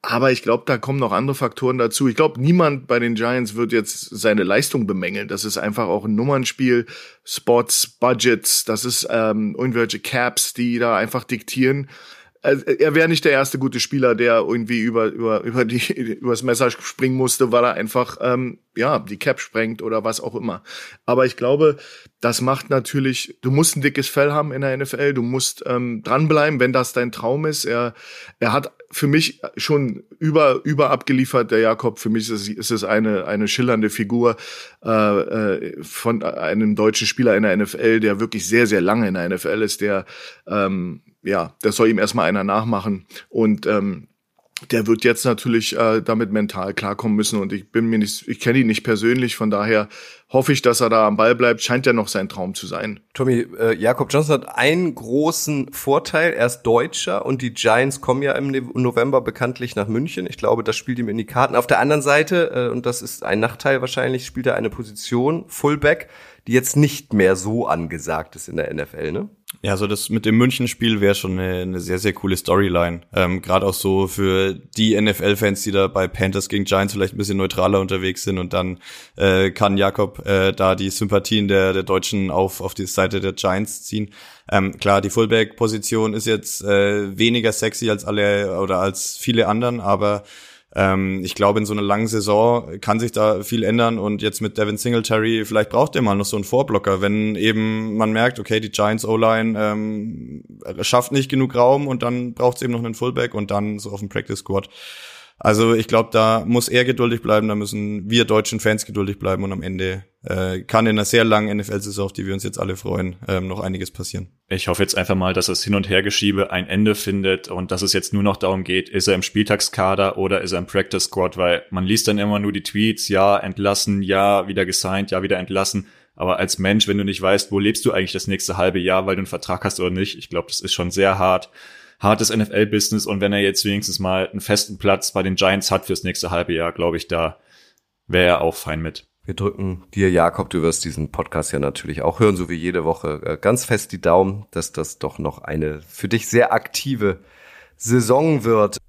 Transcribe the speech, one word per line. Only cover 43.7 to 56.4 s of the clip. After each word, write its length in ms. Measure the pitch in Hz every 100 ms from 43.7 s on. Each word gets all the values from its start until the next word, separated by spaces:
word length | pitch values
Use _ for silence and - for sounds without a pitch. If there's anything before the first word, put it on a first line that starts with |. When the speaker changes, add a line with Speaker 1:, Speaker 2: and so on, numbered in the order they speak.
| 104 101 85 - _ _ _ _ - -
Speaker 1:
der 160 | 113 107
wird 160 | 113
jetzt 200 | 120 113
natürlich, 540 | 127 117 127 113 107 -
äh, 240 | 113 110
damit 300 | 110 110 107
mental 420 | 107 104 98 95
klarkommen 420 | 101 101 101 113 104
müssen. 240 | 104 110
Und 140 | 95
ich 180 | 98 92
bin 160 | 117 113
mir 120 | 110
nicht, 280 | 104 - -
ich 120 | 120
kenne 200 | 123 131
ihn 80 | 117
nicht 160 | 110
persönlich, 520 | - 107 113 127 123 -
von 160 | 110
daher 360 | 104 107 107 104 - - - _
hoffe 220 | 127 131
ich, 120 | 135
dass 180 | 123 117
er 80 | 120
da 160 | 113 107
am 100 | 104
Ball 200 | 110 120
bleibt. 260 | 120 117
Scheint 240 | - 123 127
ja 80 |
noch 140 | 117 101
sein 200 | 104 98
Traum 280 | - 92 98
zu 100 | 90
sein. 360 | 90 107 101 _
Speaker 2:
Tommy, 320 | - 131 120 - 98
äh, 160 | 113 98
Jakob 360 | 110 127 135
Johnson 300 | 139 156 143
hat 160 | - -
einen 380 | 131 170 175 120
großen 800 | 113 131 156 165 - 147 131
Vorteil. 600 | - - 143 - 156 165
Er 140 | -